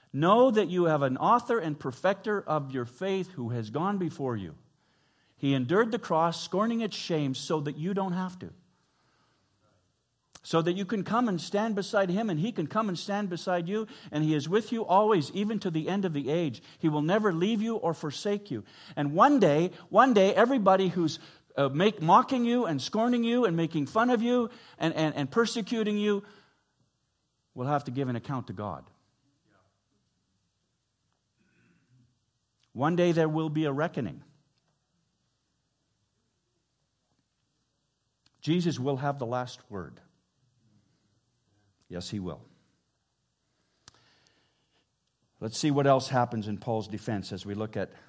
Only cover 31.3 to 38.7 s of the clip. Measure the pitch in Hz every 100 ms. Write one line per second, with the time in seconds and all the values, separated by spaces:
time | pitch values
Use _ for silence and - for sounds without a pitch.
31.3 | _ _ _ _ _ _ _ _ _ _
32.3 | _ _ _ _ - 143 175 175 165 160
33.3 | 156 160 151 156 135 165 160 107 - -
34.3 | _ _ _ _ _ _ _ _ _ _
35.3 | _ _ _ _ _ _ _ _ _ _
36.3 | _ _ _ _ _ _ _ _ _ _
37.3 | _ _ _ _ _ _ _ _ _ _
38.3 | _ - 175 170